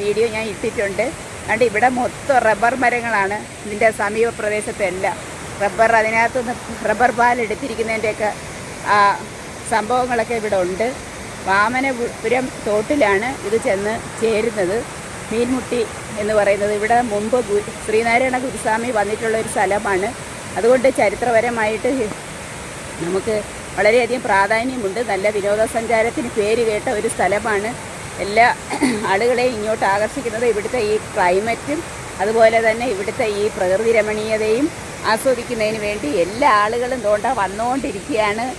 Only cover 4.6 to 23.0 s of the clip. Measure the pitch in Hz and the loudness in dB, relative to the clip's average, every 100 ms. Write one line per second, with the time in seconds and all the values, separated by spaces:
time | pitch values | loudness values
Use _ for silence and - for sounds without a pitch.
4.6 | 214 214 185 185 196 - - - - - | -4 -2 -2 0 -2 -4 -10 -12 -10 -4
5.6 | 202 190 226 226 220 226 233 254 233 - | -2 4 6 6 4 2 2 0 -4 -6
6.6 | - 226 208 214 247 233 240 247 214 214 | -8 -4 0 4 4 4 2 2 -2 -4
7.6 | 269 226 220 220 214 208 208 - - - | -4 -4 -2 -2 -2 -2 -2 -4 -10 -12
8.6 | - - - 208 202 180 - - - - | -12 -6 2 6 6 4 -4 -12 -14 -10
9.6 | - 220 214 254 247 240 226 233 214 196 | -2 -2 0 0 0 0 -2 -2 0 0
10.6 | 180 190 240 277 - - - - 190 196 | 0 0 -2 -4 -12 -12 -12 -8 0 2
11.6 | 220 254 269 240 240 - 226 254 254 - | 2 2 -2 -2 -4 -4 -2 0 -2 -4
12.6 | 220 208 214 294 208 196 247 - 202 226 | -2 0 2 2 4 2 0 -4 -2 0
13.6 | 254 190 208 226 - - 226 214 233 208 | 0 0 -2 -4 -8 -2 0 2 0 0
14.6 | 180 226 285 - - - - 220 247 262 | 0 -2 -4 -12 -12 -12 -4 -2 0 0
15.6 | - 240 214 - - 214 208 214 196 202 | -2 -2 -2 -6 -10 -4 0 4 4 2
16.6 | 208 208 214 240 240 208 214 247 208 208 | 2 0 4 4 4 0 0 0 2 0
17.6 | 214 - - 220 233 240 262 254 254 208 | -2 -8 0 2 4 2 2 0 -4 -4
18.6 | 240 220 240 220 202 208 226 226 220 233 | 0 0 0 0 0 -2 -2 -2 0 0
19.6 | 190 202 208 185 214 - - - - 185 | 2 0 0 0 -2 -6 -12 -12 -8 0
20.6 | 233 262 262 262 208 202 247 226 240 233 | 4 6 4 4 0 2 2 2 2 0
21.6 | 214 214 247 269 214 - - - - - | -2 0 -2 -2 -4 -6 -12 -12 -12 -12
22.6 | - - - - | -12 -12 -12 -8